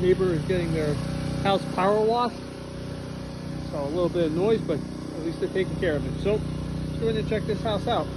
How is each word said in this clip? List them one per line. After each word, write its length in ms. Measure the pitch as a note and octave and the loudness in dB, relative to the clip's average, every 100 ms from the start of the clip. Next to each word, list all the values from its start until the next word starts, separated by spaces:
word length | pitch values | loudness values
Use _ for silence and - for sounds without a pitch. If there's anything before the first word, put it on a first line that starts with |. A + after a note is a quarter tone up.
neighbor 320 | F3+ F3+ F#3 | 4 4 4
is 100 | E3 | 0
getting 300 | D3 F#3 E3+ | 0 0 2
their 220 | D#3+ D3+ C#3+ - - - - | 0 0 0 -2 -2 -2 0
house 200 | G3 G3 - | 2 2 0
power 260 | - F#3 G#3+ | 2 4 4
washed. 360 | G#3+ A#3+ A#3+ - - - - - - - - - - - - - - | 4 4 2 -2 -10 -10 -10 -8 -8 -8 -8 -8 -8 -8 -8 -6 -6
So 120 | D#3 | -4
a 40 | C#3 | -2
little 220 | E3 F3 | 2 2
bit 180 | F3 E3 | 4 2
of 60 | |
noise, 280 | D#3 G3 A3+ | 4 4 4
but 180 | - D3 | 2 -2
at 460 | - - - - | -2 -8 -8 -6
least 160 | D#3 E3 | -4 -2
they're 80 | F#3+ | -2
taking 260 | F#3+ F#3 D#3 | 0 0 0
care 200 | F#3+ D3 | 2 2
of 100 | C#3 | -2
it. 160 | - | -2
So 100 | F#3+ | 0
let's 680 | G#3+ - - - - - - | 0 0 -4 -4 -4 -4 -2
go 80 | A3+ | 0
in 80 | A3 | 0
and 120 | G#3 | 0
check 160 | G#3+ | -2
this 180 | - G3+ | 0 -2
house 240 | A#3 G#3 - | 0 0 0
out. 200 | G#3+ D3+ | 0 0